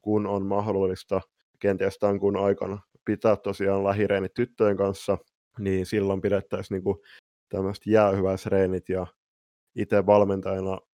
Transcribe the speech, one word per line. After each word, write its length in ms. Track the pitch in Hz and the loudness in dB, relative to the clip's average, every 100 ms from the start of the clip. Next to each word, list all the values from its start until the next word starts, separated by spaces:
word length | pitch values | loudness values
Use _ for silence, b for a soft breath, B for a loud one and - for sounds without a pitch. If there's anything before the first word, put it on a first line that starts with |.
kun 260 | 104 107 101 | -2 0 0
on 180 | 101 98 | -2 -2
mahdollista 760 | 98 107 98 95 92 - 95 - _ _ _ | -2 -2 0 0 -4 -4 -4 -4 _ _ _
kenties 380 | 101 92 98 - | -2 0 -2 0
tämän 220 | 101 101 | 0 2
kuun 180 | 101 98 | 0 2
aikana 420 | 101 101 95 98 _ _ - | 0 0 -4 -8 _ _ -6
pitää 300 | 104 110 101 | 0 2 2
tosiaan 480 | 101 98 98 98 | -2 -2 0 0
lähireenit 500 | 98 101 101 98 95 | 0 0 0 0 -2
tyttöjen 440 | - 123 - 107 98 | -4 -6 0 0 2
kanssa, 400 | 98 95 - 98 _ _ _ - | -2 -2 -4 -4 _ _ _ -6
niin 260 | 98 95 90 | -2 -2 -2
silloin 360 | 107 98 98 | -2 0 0
pidettäisiin 540 | 98 98 - 98 101 95 | 0 0 -2 -10 -6 -4
niinku 280 | 95 95 B B _ _ - | -2 -4 B B _ _ -10
tämmöiset 360 | 98 95 101 101 | -4 -4 -6 2
jäähyväisreenit, 1040 | 107 101 98 95 95 104 98 92 92 - | 4 6 4 0 -2 0 0 2 -2 -4
ja 180 | 92 87 _ _ _ _ _ _ - | -6 -6 _ _ _ _ _ _ -8
itse 300 | 104 104 95 | 0 0 4
valmentajana 760 | 104 101 98 95 95 95 95 _ | 4 4 0 -4 -6 -6 -8 _